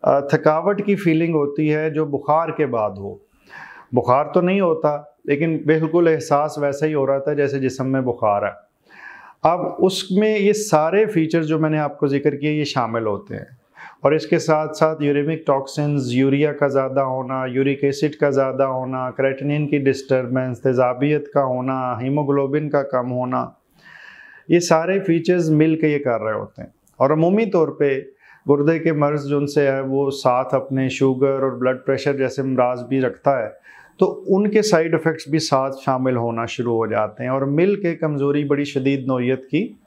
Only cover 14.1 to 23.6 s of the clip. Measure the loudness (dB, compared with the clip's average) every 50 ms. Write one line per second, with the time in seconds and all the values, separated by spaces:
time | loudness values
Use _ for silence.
14.1 | 2 2 0 0 -2 -2 2 2 0 0 0 -4 0 2 2 2 2 0 0 2
15.1 | 2 2 0 0 -2 -4 0 0 0 0 0 -6 -4 -4 -2 0 0 -2 -2 0
16.1 | 2 2 4 4 4 2 2 0 0 0 0 2 2 0 0 0 0 0 0 0
17.1 | -2 -6 -6 -6 -6 -4 -4 -2 0 0 0 0 0 0 0 -2 0 0 -2 -4
18.1 | -2 0 0 0 2 2 0 0 0 0 0 0 0 -4 -6 -6 -6 -4 -6 -6
19.1 | -4 0 0 0 0 -2 -2 -2 -2 -2 0 0 0 2 2 2 0 0 0 0
20.1 | 0 0 0 0 -2 -2 -2 -4 -6 -2 -2 0 2 2 2 2 2 0 0 0
21.1 | 0 0 -2 -2 0 0 0 0 -2 -4 -4 -4 -4 -4 -4 -4 -4 -4 -4 -2
22.1 | -2 -2 0 0 0 0 0 0 -2 -2 -2 0 -2 -2 -2 0 -2 -4 -2 -2
23.1 | -4 -4 -4 -2 -2 -4 -4 -6 -10 _